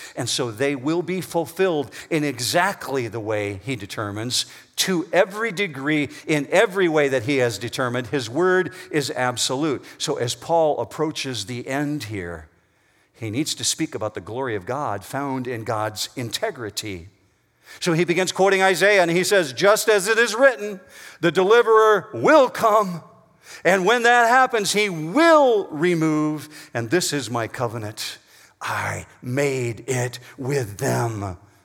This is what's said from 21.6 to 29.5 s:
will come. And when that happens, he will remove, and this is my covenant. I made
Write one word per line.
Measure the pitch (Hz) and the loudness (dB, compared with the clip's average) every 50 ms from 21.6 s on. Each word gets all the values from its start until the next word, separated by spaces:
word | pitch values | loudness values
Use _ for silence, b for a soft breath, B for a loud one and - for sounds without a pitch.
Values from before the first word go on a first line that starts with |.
| 233 226 220 220 220 220 214 190 - - - | 6 6 6 6 6 6 4 4 0 -4 -8
will | 117 127 233 302 311 262 - | 0 4 6 6 6 6 4
come. | - - 220 220 208 220 208 185 175 156 - - - _ _ _ _ B B B B B B | 2 0 2 4 4 4 2 0 -6 -10 -14 -18 -20 _ _ _ _ B B B B B B
And | 165 185 190 175 | 2 4 4 4
when | 202 240 247 226 | 2 2 4 6
that | 240 240 240 233 226 | 6 6 6 6 6
happens, | 247 262 262 247 247 220 202 160 - | 6 4 4 4 2 -2 -2 0 0
he | 202 214 202 | 0 0 0
will | 180 156 151 160 190 285 330 339 320 302 285 254 226 202 - - | -2 -6 -6 -2 2 4 6 8 8 8 6 6 4 2 0 -2
remove, | - 143 165 180 175 160 156 160 156 151 151 151 151 147 131 - - - - - | -4 0 0 2 2 2 2 2 2 2 0 -2 -2 -6 -10 -14 -18 -20 -20 -8
and | - 120 117 110 | -6 -6 -2 0
this | 170 180 175 - | 0 0 0 0
is | 147 139 123 110 | -2 -4 -4 -4
my | 123 120 113 | -4 -4 -4
covenant. | 107 - - 123 113 110 120 107 104 110 - - - - - b b b b b b b _ | -4 -4 -4 -4 -4 -4 -8 -10 -10 -10 -10 -12 -12 -12 -14 b b b b b b b _
I | - 117 110 101 101 101 101 98 85 - - _ - | -8 -6 -6 -4 -4 -6 -6 -8 -10 -14 -20 _ -10
made | 127 123 139 143 143 | -6 -2 -2 0 0